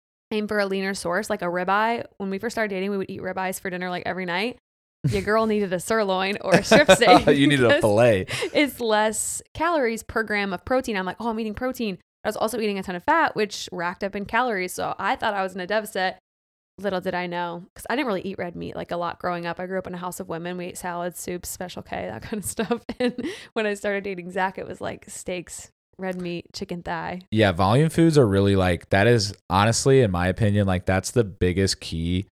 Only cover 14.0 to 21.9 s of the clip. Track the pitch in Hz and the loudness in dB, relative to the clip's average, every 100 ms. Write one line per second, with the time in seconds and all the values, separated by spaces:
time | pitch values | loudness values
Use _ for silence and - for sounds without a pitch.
14 | 196 202 196 233 254 202 180 - 160 - | -8 -6 -2 -2 0 -2 -4 -4 -6 -4
15 | 196 262 226 202 190 185 180 214 208 196 | -2 -2 -2 -2 -4 -4 -2 -2 -2 -4
16 | 185 - _ _ _ _ _ - 196 185 | -4 -4 _ _ _ _ _ -8 -4 -2
17 | 185 180 180 175 175 175 185 - - 247 | -2 -4 -4 -4 -6 -8 -14 -16 -6 -4
18 | 262 190 196 202 175 170 170 - 175 175 | -2 -4 -4 -8 -8 -8 -10 -10 -8 -6
19 | 175 - 185 175 170 170 185 190 180 175 | -6 -6 -6 -6 -6 -8 -6 -6 -6 -10
20 | 180 - 190 165 175 180 175 180 185 175 | -10 -10 -10 -8 -8 -8 -10 -10 -8 -6
21 | 175 170 - 180 - - 180 - - | -6 -8 -10 -8 -10 -12 -12 -12 -10